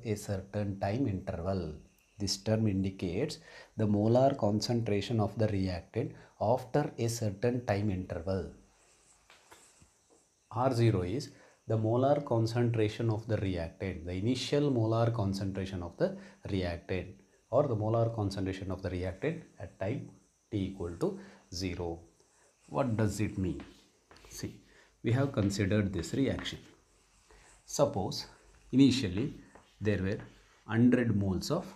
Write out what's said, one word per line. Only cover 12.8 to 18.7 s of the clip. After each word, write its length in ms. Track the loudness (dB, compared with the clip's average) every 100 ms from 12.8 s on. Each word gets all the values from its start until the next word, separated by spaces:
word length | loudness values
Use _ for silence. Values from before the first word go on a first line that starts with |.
| 0 0 -2
of 180 | -2 -2
the 80 | -2
reactant, 680 | 0 -2 -4 -6 -6 -6 -6
the 80 |
initial 560 | -2 0 0 0 0 2
molar 400 | 2 2 2 2
concentration 680 | 2 0 -2 -4 -4 -6 -6
of 140 | -8 -2
the 180 | -2 -2 -14 -14 -4
reactant, 580 | -2 -2 -4 -4 -6 -6 -12 -20 _ _
or 180 | 0 0
the 80 | 0
molar 340 | 0 2 0
concentration 600 | 0 -2 -2 -4 -4 -6